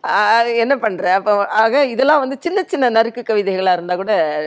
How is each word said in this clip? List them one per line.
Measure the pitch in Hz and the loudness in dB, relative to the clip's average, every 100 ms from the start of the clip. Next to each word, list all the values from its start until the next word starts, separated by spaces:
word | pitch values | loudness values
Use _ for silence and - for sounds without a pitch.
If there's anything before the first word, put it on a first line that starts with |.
| - | -2
ஆ, | 185 208 226 | 0 2 2
என்ன | 233 233 233 269 | 2 0 0 0
பண்ற?" | 226 185 180 | -2 -2 0
அப்ப, | 190 196 202 202 | 0 2 0 0
ஆக | 208 220 254 277 | 2 2 2 0
இதெல்லாம் | 226 269 302 | 0 2 2
வந்து | 262 269 | 0 -6
சின்ன | 339 381 | -4 -4
சின்ன | 359 294 254 | -2 0 2
நறுக்கு | 220 220 233 - | 2 0 -2 -2
கவிதைகளா | 214 196 185 190 | -2 0 -2 0
இருந்தா | 175 175 180 | 0 -2 -4
கூட | 196 202 156 151 | -2 0 0 -2